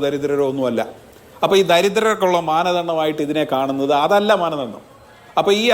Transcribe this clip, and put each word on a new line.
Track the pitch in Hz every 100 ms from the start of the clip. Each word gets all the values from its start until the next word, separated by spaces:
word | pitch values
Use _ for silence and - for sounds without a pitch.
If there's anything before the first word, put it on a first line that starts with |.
| 143
ദരിദ്രരോ | 143 139 143 139
ഒന്നുമല്ല. | 139 127 117 113 - - - - -
അപ്പോൾ | 165 196
ഈ | 180
ദരിദ്രർക്കുള്ള | 170 196 196 220 214 185 175 160
മാനദണ്ഡമായിട്ട് | 156 180 180 170 160 156 151
ഇതിനെ | 147 151 147
കാണുന്നത് | 131 135 139 139 147
അതല്ല | 156 202 208 202
മാനദണ്ഡം. | 170 151 123 98 - - - - - -
അപ്പോൾ | 165 202
ഈ | 233